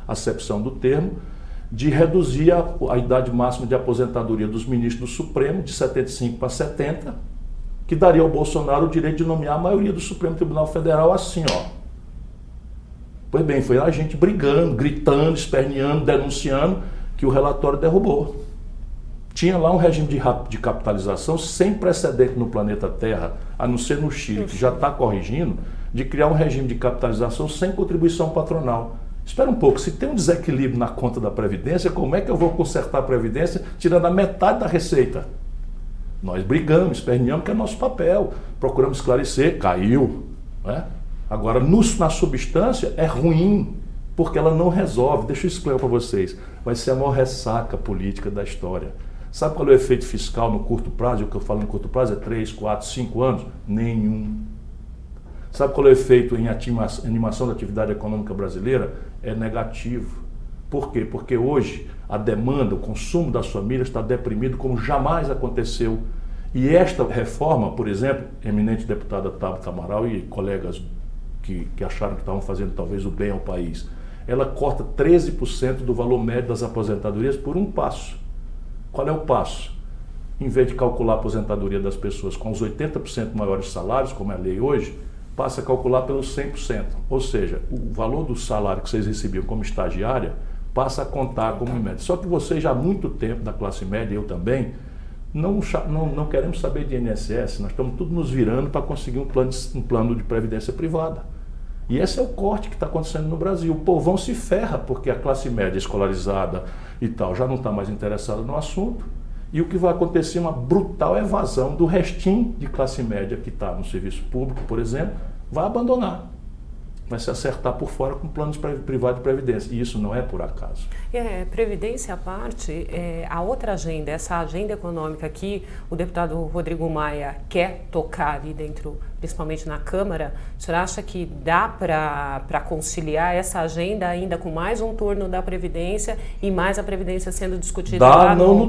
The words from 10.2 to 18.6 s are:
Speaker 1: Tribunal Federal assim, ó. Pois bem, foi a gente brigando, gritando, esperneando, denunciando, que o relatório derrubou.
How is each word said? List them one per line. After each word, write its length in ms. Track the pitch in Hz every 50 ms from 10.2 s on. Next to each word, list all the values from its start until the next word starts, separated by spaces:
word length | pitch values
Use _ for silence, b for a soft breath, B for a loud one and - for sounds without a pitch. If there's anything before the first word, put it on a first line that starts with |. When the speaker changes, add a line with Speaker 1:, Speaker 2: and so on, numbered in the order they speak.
| 175 165 160
Speaker 1:
Tribunal 320 | - 175 151 147 156 156
Federal 460 | 156 - 165 156 165 156 151 160 170 190
assim, 320 | 180 - - - 175 156 131
ó. 140 | 90 87 87 - - - - - - - - - - - - - - - - - - - - - - - - - - - - - - - - -
Pois 140 | - 151 160
bem, 160 | 147 143 135
foi 180 | - - 123 131
a 100 | 151 170
gente 280 | 156 156 151 139 -
brigando, 580 | 143 175 208 214 - 147 139 143 160 170 160 120
gritando, 600 | 107 139 151 147 - - - 139 143 151 165 160
esperneando, 680 | - - - 135 135 135 143 139 135 135 143 147 156 131
denunciando, 800 | 147 139 135 139 139 135 - - 143 135 139 151 185 190 B B B B B B B B
que 100 | - 135
o 40 | 131
relatório 500 | 131 139 143 143 139 - - 143 139 139
derrubou. 640 | 160 160 170 196 - 202 143 143 151 - - - - - - -